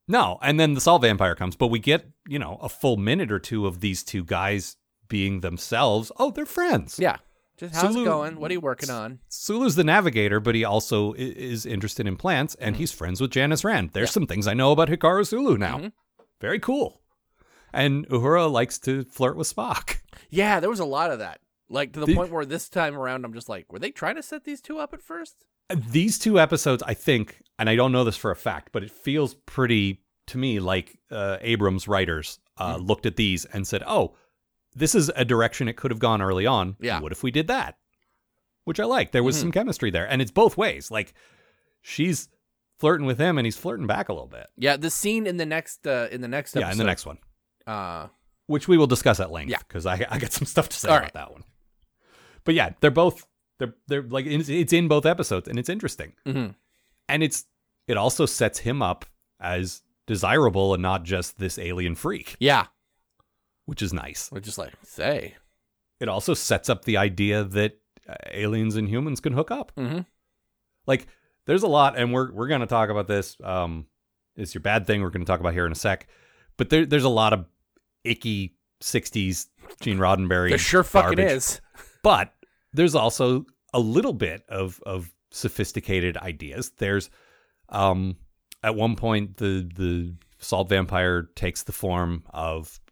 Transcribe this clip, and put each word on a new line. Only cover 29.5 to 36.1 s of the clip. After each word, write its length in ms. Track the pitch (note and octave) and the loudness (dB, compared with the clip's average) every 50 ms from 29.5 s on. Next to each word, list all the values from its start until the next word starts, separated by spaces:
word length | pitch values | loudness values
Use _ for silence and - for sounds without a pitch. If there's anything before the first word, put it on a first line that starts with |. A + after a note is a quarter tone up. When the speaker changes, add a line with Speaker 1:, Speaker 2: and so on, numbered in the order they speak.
| - - C3 A#2+ A#2 G#2+ G2+ G2 F#2+ - _ _ _ _ _ - | -2 0 2 4 4 4 4 2 0 -4 _ _ _ _ _ -10
Speaker 1:
to 100 | - B2+ | -6 -4
me 220 | C3 C3+ A2+ G2+ | -2 -2 -2 -2
like, 380 | F#2+ F2+ F#2+ F#2+ F2+ - - _ _ - | -2 0 -2 -2 -2 -6 -10 _ _ -12
uh, 280 | - A2 G2+ G2 G2 F#2+ | -8 -6 -4 -4 -4 -4
Abrams' 480 | - A#2 A#2 G#2+ G#2 G2 F#2+ F#2+ - G#2 | -2 0 0 2 2 2 2 0 -2 0
writers, 500 | G#2 F#2+ F#2+ E2+ E2 D#2 D2+ - - - _ _ _ | 0 0 2 0 -2 -4 -6 -8 -12 -16 _ _ _
uh, 180 | - F#2 F2+ E2+ | -8 -6 -6 -6
Speaker 2:
Mm-hmm. 80 | E2 F2+ | -4 0
Speaker 1:
looked 200 | F#2+ G#2+ - - | 0 0 0 0
at 100 | A#2 - | -2 0
these 280 | - A2+ G2+ F#2 F2 - | 0 2 2 2 0 -4
and 200 | - - G#2 F#2+ | -6 -8 -8 -6
said, 160 | - - G2 - | -4 -6 -6 -4
"Oh, 300 | - - G3 A2 E2 - _ _ _ _ _ _ _ _ _ _ _ - | -2 0 0 0 0 -4 _ _ _ _ _ _ _ _ _ _ _ -6
this 200 | B2+ D3 D#3 - | -2 0 2 4
is 160 | G#3+ D3+ C#3+ D#3+ | 4 2 2 2
a 80 | C3+ B2+ | 0 0
direction 440 | A#2 B2 A2+ A2+ A#2 - - C3+ A#2 | 2 4 4 2 2 0 -2 -4 -4
it 80 | A2+ | -4
could 140 | - - C3+ | -4 -4 -4
have 80 | A#2+ A2 | -2 0
gone 220 | A#2+ A#2 | 2 2